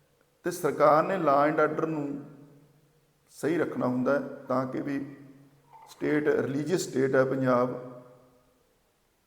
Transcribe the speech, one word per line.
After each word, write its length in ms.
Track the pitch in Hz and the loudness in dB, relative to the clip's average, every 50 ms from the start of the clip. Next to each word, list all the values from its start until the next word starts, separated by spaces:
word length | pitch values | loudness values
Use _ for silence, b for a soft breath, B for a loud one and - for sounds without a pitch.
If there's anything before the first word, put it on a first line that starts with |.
| _ _ _ _ _ _ _ _ - | _ _ _ _ _ _ _ _ -8
ਤੇ 60 | 175 | -8
ਸਰਕਾਰ 540 | 170 180 - 151 135 - 147 151 151 151 165 | -6 -4 -4 -2 0 4 6 6 6 6 4
ਨੇ 120 | 170 190 | 2 0
law 380 | 190 165 147 139 143 143 151 156 | -2 2 2 4 4 4 2 2
and 160 | 151 151 151 | 2 2 0
order 160 | 156 160 165 | 0 -2 -4
ਨੂੰ 440 | 160 160 151 143 143 135 - - - - - - - - - _ _ _ _ _ _ _ _ _ _ _ _ _ _ | -4 -4 -4 -6 -6 -8 -10 -12 -14 -20 -20 -20 -20 -20 -20 _ _ _ _ _ _ _ _ _ _ _ _ _ _
ਸਹੀ 280 | - - - 143 170 165 | -14 -6 -4 -2 0 0
ਰੱਖਣਾ 280 | 139 - - 127 127 | -2 -2 -2 -2 -2
ਹੁੰਦਾ 280 | 127 127 123 127 127 139 | -2 0 0 0 0 0
ਹੈ 60 | 143 | 0
ਤਾਂ 460 | 139 - - - - - 127 131 135 | -2 -6 -12 -12 -6 -4 -2 -2 -2
ਕਿ 160 | 131 - - 139 | -4 -6 -6 -6
ਵੀ 340 | 139 139 139 135 - - - - - - - - - _ _ _ _ - - - - | -4 -6 -6 -8 -8 -14 -18 -20 -20 -20 -20 -20 -20 _ _ _ _ -20 -20 -20 -20
ਸਟੇਟ, 400 | - - - 143 147 151 147 151 | -14 -6 -2 0 0 0 2 2
ਰਿਲੀਜੀਅਸ 520 | 143 151 139 127 139 139 151 147 185 175 | 2 2 0 -2 -2 -4 -4 -2 -2 -2
ਸਟੇਟ 340 | - - - 123 135 135 135 | -2 -2 -2 0 0 2 4
ਹੈ 100 | 131 135 | 4 2
ਪੰਜਾਬ, 680 | 131 131 135 131 127 127 120 123 127 127 - - - - - - - - - _ _ _ _ _ _ _ _ _ _ _ _ _ _ _ _ _ _ _ _ _ | 2 2 0 2 2 2 2 2 0 -2 -8 -12 -14 -16 -18 -20 -20 -20 -20 _ _ _ _ _ _ _ _ _ _ _ _ _ _ _ _ _ _ _ _ _